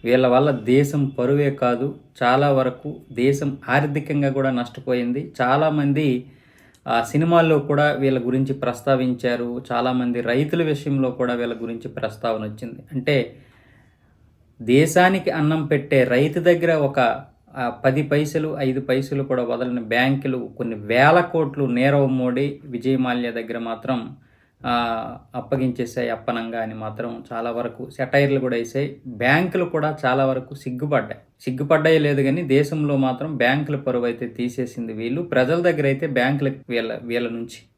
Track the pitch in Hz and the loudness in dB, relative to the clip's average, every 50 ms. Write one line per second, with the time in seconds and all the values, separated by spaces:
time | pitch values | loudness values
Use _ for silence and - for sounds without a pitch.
0 | - 117 123 127 131 127 123 127 143 151 135 120 107 113 123 139 143 143 - 143 | 2 4 4 4 6 6 4 4 4 4 0 0 0 4 4 4 4 4 2 0
1 | 139 131 - - 123 127 143 143 147 139 139 - 131 123 123 117 131 143 - - | -2 0 -2 -2 0 2 2 2 2 0 0 0 0 0 0 0 -2 -6 -6 -10
2 | - _ _ - 127 120 127 135 143 143 139 131 127 127 123 - - 147 - - | -18 _ _ -2 2 2 4 4 4 4 4 2 2 0 -2 -6 -12 -12 -12 -12
3 | - - - - 123 135 139 139 156 143 135 - - - 123 143 147 147 143 151 | -16 -12 -4 0 2 2 2 2 0 -4 -4 -6 -4 0 0 0 0 0 -2 -4
4 | 147 - 151 143 139 135 131 135 135 135 127 123 123 - - - 131 - 127 123 | -4 -2 -2 0 0 0 0 0 0 0 0 -2 -4 -6 -8 -12 -4 -2 -2 0
5 | 120 120 123 139 127 120 - - 127 123 131 143 160 156 151 147 143 143 139 143 | 0 -2 -4 -4 -6 -8 -4 -2 0 2 2 2 2 2 2 2 0 2 2 2
6 | 156 139 127 123 - - - - _ _ _ _ _ - _ _ _ - 117 117 | 2 2 0 0 -4 -10 -20 -20 _ _ _ _ _ -20 _ _ _ -2 0 0
7 | 117 - - 147 160 165 170 170 165 160 156 147 139 147 147 143 147 147 139 127 | 0 0 0 0 2 4 6 6 6 6 4 2 2 0 2 2 2 2 2 2
8 | 135 135 131 127 117 123 123 131 135 135 135 139 127 120 123 - - 143 135 127 | 0 2 0 0 0 0 0 0 0 0 -2 -2 -2 -4 -4 -4 0 0 2 2
9 | 127 127 123 120 - 123 120 117 120 120 120 123 120 - 123 120 120 127 127 127 | 2 0 -2 -2 0 -2 -2 0 -4 -6 -6 -8 -8 -4 -2 0 0 0 0 0
10 | 123 123 120 120 117 117 120 131 151 147 - 170 165 156 151 143 - 147 139 135 | 0 0 -2 -2 -2 0 0 0 0 0 0 0 0 0 0 -2 -2 -2 0 0
11 | 131 127 123 - 127 123 123 120 120 120 117 110 117 113 117 117 - 117 113 - | 0 0 0 -2 -2 -2 0 -2 -2 -4 -4 -6 -6 -8 -8 -8 -10 -12 -10 -8
12 | 113 110 - - - 117 113 107 107 107 107 - - 117 117 - - - 156 135 | -8 -8 -8 -6 -4 -4 -2 -2 -4 -8 -8 -10 -12 -14 -14 -16 -18 -8 -8 -4
13 | 127 - 147 131 117 - - - - _ _ _ _ _ _ _ _ _ _ _ | 0 2 2 2 0 -2 -8 -20 -20 _ _ _ _ _ _ _ _ _ _ _
14 | _ _ _ _ _ _ _ _ _ _ _ _ 120 107 120 139 156 160 160 180 | _ _ _ _ _ _ _ _ _ _ _ _ 0 4 6 6 6 6 6 6
15 | 180 185 190 190 - - - 160 151 151 160 160 151 151 156 143 143 - 147 135 | 6 6 4 2 0 -2 0 0 2 2 2 0 0 0 0 -2 0 2 2 4
16 | 127 120 120 123 143 156 143 180 156 175 175 165 170 170 165 156 143 139 139 139 | 4 4 4 2 2 2 0 2 4 4 4 4 4 2 2 2 2 0 0 2
17 | 123 117 110 - - - _ _ _ _ - 135 123 120 117 - - 135 131 139 | 2 2 0 -2 -8 -18 _ _ _ _ -8 -6 -4 -4 -4 0 0 2 2 2
18 | - - 147 147 151 147 - 160 156 156 156 - 139 131 127 131 - - 127 135 | 0 0 0 0 0 0 -2 -2 -2 -2 -4 -2 -2 -2 -2 -2 0 0 0 0
19 | 135 - 147 139 135 139 131 127 123 120 123 117 127 127 123 123 113 110 117 120 | 0 -2 -2 -4 -2 -2 -2 -2 0 -2 -2 -2 -2 -4 -4 -6 -4 -2 0 2
20 | 127 135 139 135 139 135 127 127 120 - - - 123 113 113 104 104 104 113 123 | 2 2 0 0 -2 -4 -4 -4 -6 -10 -8 -8 -6 -6 -6 -8 -4 0 2 4
21 | 135 151 165 175 170 170 - 165 156 139 139 147 139 131 120 120 127 139 143 143 | 6 6 6 4 2 2 0 -2 -2 -2 -2 -2 -2 0 0 2 2 4 4 4
22 | 139 131 131 131 127 127 120 131 143 143 143 - - 147 127 113 110 127 135 127 | 2 2 2 0 0 0 0 -2 -2 -4 -4 -8 -12 -10 -10 -4 -2 0 0 2
23 | 127 123 123 123 120 120 113 117 110 110 117 117 117 113 113 113 - 135 131 120 | 0 0 0 -2 -4 -4 -6 -6 -8 -8 -8 -8 -6 -6 -8 -8 -4 -4 -4 -4
24 | 113 - - - _ _ _ _ _ _ _ _ - 123 120 120 117 117 117 113 | -4 -8 -14 -18 _ _ _ _ _ _ _ _ -4 -2 -2 0 0 -2 -4 -4
25 | 113 117 120 - - _ - 123 - - 139 131 131 127 123 - 123 117 - 131 | -6 -8 -12 -14 -18 _ -10 -10 -4 -4 -2 0 0 -2 -2 -2 -6 -6 -4 -4
26 | 120 120 117 113 - - 117 113 113 113 113 117 113 110 110 110 110 107 107 - | -4 -4 -4 -4 -4 -4 -4 -4 -6 -6 -6 -6 -6 -6 -8 -8 -10 -10 -8 -8
27 | 113 117 117 117 - - 120 113 113 120 117 120 117 113 - - - - - - | -8 -8 -8 -12 -12 -10 -8 -6 -6 -4 -4 -4 -6 -6 -8 -10 -14 -14 -6 -8
28 | 131 127 - 139 143 139 139 135 127 127 123 117 117 117 - 135 143 147 - - | -6 2 4 4 4 4 2 0 0 0 -2 -2 -4 -4 -4 -4 -4 -4 -8 -12
29 | - 127 120 104 120 127 139 160 180 180 - 185 175 170 - 156 147 151 151 143 | -14 -14 -6 -2 2 2 4 4 2 0 0 -2 -2 0 -2 -2 -2 -2 -2 -2
30 | - 127 127 135 135 135 131 127 131 - 143 139 - 139 123 127 151 147 143 127 | -2 0 2 2 2 2 0 -2 -4 -8 -16 -10 -10 -8 -6 -6 -4 0 0 0
31 | 107 110 - - _ _ _ _ - - 127 131 147 143 160 156 151 160 160 160 | -2 -2 -12 -14 _ _ _ _ -8 -8 -4 -4 0 2 2 4 6 6 4 6
32 | 151 147 143 139 135 135 135 170 175 139 131 139 147 143 160 156 147 143 143 135 | 4 2 2 2 2 2 2 0 2 4 4 4 4 2 0 -2 0 0 2 2
33 | 135 131 127 123 143 160 151 120 120 120 135 147 143 135 143 139 143 131 123 123 | 2 0 0 -2 -4 -6 -2 0 2 2 2 2 0 -2 -4 -4 -2 -2 -2 0
34 | 120 120 113 113 123 117 117 - 120 123 120 - 127 120 - - 117 113 113 107 | 0 -2 -2 -4 -6 -8 -6 -4 -6 -6 -4 -4 -6 -6 -6 -10 -8 -8 -8 -6
35 | 117 117 131 160 175 - - 127 127 127 160 175 175 175 165 147 147 139 135 135 | -6 -4 -4 -4 -4 0 2 2 2 4 2 2 2 0 2 2 2 0 0 0
36 | 165 156 135 123 123 131 143 139 143 135 135 - - - 120 117 113 113 - - | -2 -2 0 0 0 2 0 0 0 -2 -4 -6 -8 -4 -4 -4 -2 -4 -8 -8
37 | 120 120 117 120 120 117 117 117 117 113 - - - _ _ | -8 -4 -4 -4 -4 -4 -6 -8 -10 -10 -14 -20 -20 _ _